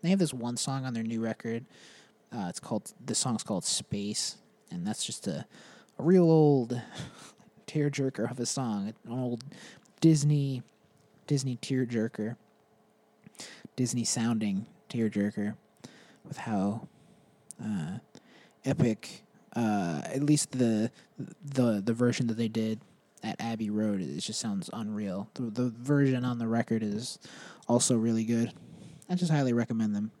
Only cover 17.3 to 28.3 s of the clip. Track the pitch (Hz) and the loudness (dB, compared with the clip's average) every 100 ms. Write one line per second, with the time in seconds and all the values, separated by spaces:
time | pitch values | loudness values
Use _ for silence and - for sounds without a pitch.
17.3 | _ _ - 107 190 76 - - - _ | _ _ -10 -4 -2 -4 -8 -12 -20 _
18.3 | - - _ - 160 131 110 - - _ | -20 -20 _ -4 2 2 2 -6 -18 _
19.3 | _ _ - 113 104 87 78 - 131 143 | _ _ -2 0 2 0 -2 -4 -2 4
20.3 | 151 - 131 120 110 110 - - - - | 4 2 2 4 4 0 -4 -20 -14 -12
21.3 | - 147 135 120 107 98 117 123 117 123 | -12 -6 0 2 2 0 2 2 2 -2
22.3 | 110 117 110 110 107 - _ _ - 107 | 0 -2 0 -2 -4 -8 _ _ -12 -10
23.3 | - 117 113 110 104 107 101 80 73 - | -6 -6 -4 -2 0 0 0 -2 -6 -6
24.3 | 110 113 98 90 - 107 107 101 92 101 | -6 -4 -4 -4 -6 -6 -4 -4 -4 -8
25.3 | - 120 107 123 113 123 143 139 131 123 | -6 -6 -2 -2 -2 0 4 4 4 0
26.3 | 120 226 226 - - 214 208 - - - | -2 0 0 2 0 0 -4 -6 -12 -16
27.3 | - - - - 120 - 120 113 113 110 | -20 -18 -20 2 2 4 2 2 2 2